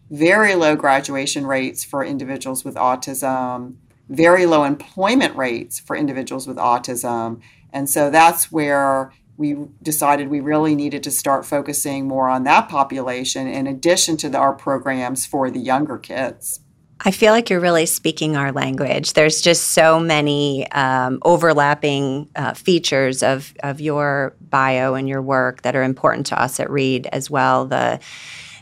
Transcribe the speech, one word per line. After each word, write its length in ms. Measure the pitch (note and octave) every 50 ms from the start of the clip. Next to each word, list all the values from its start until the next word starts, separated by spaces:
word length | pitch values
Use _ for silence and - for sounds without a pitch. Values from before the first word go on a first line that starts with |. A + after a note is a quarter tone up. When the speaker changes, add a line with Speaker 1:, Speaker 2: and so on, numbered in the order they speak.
| _ -
Speaker 1:
very 440 | D3+ D3 D#3 F3 G3 G#3+ G#3+ G3+ F#3+
low 220 | F3 D#3+ D3+ D3+
graduation 720 | - - C#3+ C3+ C3+ C#3 - C#3 C3+ C3+ C#3+ - D3 C#3
rates 360 | C3+ C3+ C3 C3 C3+ - -
for 220 | - - - C#3 -
individuals 580 | - C#3+ C3 B2+ B2+ C3+ F3+ - - C4 -
with 120 | - - -
autism, 1000 | - A#2+ B2+ B2+ B2+ - C#3 C3+ B2+ C#3 C3 C3 B2+ B2+ B2+ B2 B2 B2 B2+ - - _ _ _ _ _ -
very 340 | C3+ C#3+ E3 E3+ F3+ F#3 F3+
low 200 | E3+ D#3+ D3+ C#3+
employment 720 | C#3 D3 D3 - - - F#3 F#3+ G#3 B3+ C4 F#3+ D#3 -
rates 460 | C3+ C3 B2 A#2 A2+ - - - -
for 160 | - - D3+
individuals 500 | - D3+ C#3 B2+ C3 B2+ - C3+ C3 C3
with 120 | C3+ B2+ B2
autism. 800 | F#2 B2 A#2+ B2 B2 C3 B2 A#2+ - A#2+ A#2+ A2+ A2+ A2+ A2+ A2+ - - _ _ _ _
And 180 | - C3+ C#3 C#3
so 180 | - D#3+ D3 C#3+
that's 440 | D3 D#3+ E3 E3 E3 - - -
where 600 | D#3+ D#3 D3 C#3+ C#3+ C#3 C#3 C3+ C3+ C3+ C3 C3 - _ _ _ _
we 200 | - D3+ D3 D3 C#3+ D3 - - -
decided 460 | - D#3 D3+ - C#3+ C#3+ D3 C#3+ C#3 C3+
we 100 | D3 C#3+
really 380 | C3+ D3 D3+ D3+ D#3 D#3 D3+
needed 260 | C#3+ D3 C#3+ C#3+ C#3
to 80 | C#3+ C#3+
start 340 | - - - C#3+ C#3 C3+ -
focusing 640 | - D3+ C#3+ C#3 D3+ C#3+ - - C#3+ C3+ C3+ C3+
more 220 | C3+ C3 C3+ C3 C3
on 160 | C3 B2+ B2+
that 240 | C#3 D#3+ G#3+ A3 -
population 800 | D#3+ C#3 C3+ - C3+ C3+ B2 B2+ B2 B2+ C3 B2+ - C3+ C3 C3
in 180 | - C3+ C3+
addition 500 | C#3 C3+ C3 - E3 F3+ - - F3 D#3+ D3+
to 100 | D#3 C#3+
the, 100 | C3 C3
our 140 | C3+ C#3
programs 720 | C3+ - - D3 C3+ B2+ - C#3 C3 C3 B2 B2 C3+ B2+ -
for 240 | - - C#3 C3 B2
the 80 | B2 B2+
younger 400 | A#2 B2+ C3 C#3 D3+ - A#2+ -
kids. 640 | - - F2 B2+ C3 A#2 - - - - - - _ _ _ _ _ _ _ -
Speaker 2:
I 100 | - G3
feel 220 | F#3+ - A#3 G#3+
like 180 | A3 A#3 A#3 -
you're 80 | F#3+ F3
really 280 | F3 F3 E3+ D#3+ E3
speaking 500 | E3+ - - - D#3+ D#3 - D#3+ D#3 D3+
our 160 | C#3 C#3 C#3
language. 600 | C3+ C#3 C3+ C3 C3+ C3+ C#3+ B2+ C#3+ C#3+ C#3 - -
There's 280 | D#3+ D3+ D#3 D#3 -
just 280 | - F3 E3 - - -
so 280 | - E3+ D#3+ D#3+ D#3+ E3
many, 720 | E3 E3 D#3 D3+ D3 D3 C#3+ C#3+ C#3+ C#3+ C3+ C3+ - -
um, 480 | - C#3+ C3+ C3 C3 B2+ B2+ B2+ C3 -
overlapping, 1080 | - E3+ F3 E3 E3+ E3 D3+ D3 C#3+ C#3+ D3+ D3 - D3 C#3 C#3 C#3 C3+ C3 C#3+ D3+ - -
uh, 180 | D3 C#3 - -
features 720 | - - F#3+ F3 E3 - - D3 C3+ C3+ B2+ C3 - -
of, 280 | B2+ C3+ C3+ C#3 - - - -
of 160 | C#3 C#3 D3+
your 560 | D3 D#3 C#3+ D3 D3 C#3+ C#3 C#3 C3+ C3+ - -
bio 540 | - - - C3+ C3 C3 C3 B2+ C3 C3 C3
and 140 | C3 C3+ C3+
your 120 | C#3 C3+
work 420 | C3 C3+ C3+ C3 B2+ B2+ B2+ -
that 120 | - B2 C3+
are 80 | C3
important 440 | C3 C3 C3 - - C#3+ - - D3
to 140 | - - A#2+
us 200 | A#2+ C3 - -
at 100 | - -
Reed 380 | C#3 C#3+ C3+ C3 C3 B2+ - -
as 180 | - C3+ C3+ -
well. 380 | D3 C3+ B2+ C3 C3 B2+ C3
The, 320 | C3 C3 C3 B2 A#2 A#2 - - - - - - - - - - - - -